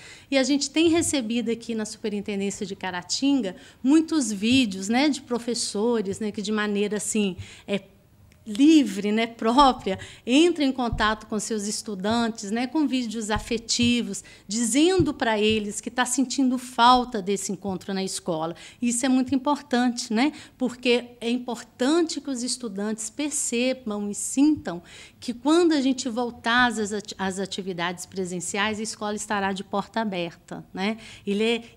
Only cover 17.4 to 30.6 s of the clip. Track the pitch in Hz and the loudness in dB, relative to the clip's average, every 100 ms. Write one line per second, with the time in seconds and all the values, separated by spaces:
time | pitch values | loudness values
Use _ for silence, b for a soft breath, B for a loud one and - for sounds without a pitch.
17.4 | - 190 202 185 - 190 190 - - 160 | -4 -6 -6 -6 -4 -4 -4 -4 -4 -2
18.4 | 165 170 B B 240 233 269 262 262 277 | -4 -8 B B -2 0 2 2 2 0
19.4 | 277 285 - 240 247 240 - 220 294 302 | 0 -2 0 0 0 -2 -2 0 0 -2
20.4 | B - 254 - 254 240 240 - 226 247 | B -6 -4 -2 0 0 0 -8 -4 -4
21.4 | 247 233 - - 247 330 320 277 285 254 | -4 -10 -10 -2 2 2 0 -4 -6 -6
22.4 | 247 - 233 190 208 220 - - 294 - | -6 -6 -6 -6 -4 -6 -8 -6 -6 -4
23.4 | - 233 254 254 220 208 202 202 - - | -2 0 0 -2 -4 -6 -6 -6 -4 2
24.4 | 294 302 - 170 B B B - - 233 | 4 4 -2 -8 B B B -12 -10 -4
25.4 | 285 330 339 302 262 262 262 226 240 233 | 2 4 4 4 2 0 -4 -4 -6 -4
26.4 | 240 240 247 214 208 208 - - 196 185 | 0 2 2 0 -4 -4 -8 -6 -4 -4
27.4 | 185 - 190 175 175 180 - 190 185 180 | -6 -6 -8 -4 -4 -6 -10 -8 -6 -6
28.4 | - 208 214 208 220 - 208 208 - 208 | -6 -2 -2 -2 -6 -6 -6 -6 -4 -2
29.4 | 196 190 - 202 - 226 220 185 170 - | -2 -4 -4 -4 -4 -4 -4 -4 -6 -8
30.4 | - 165 | -14 -14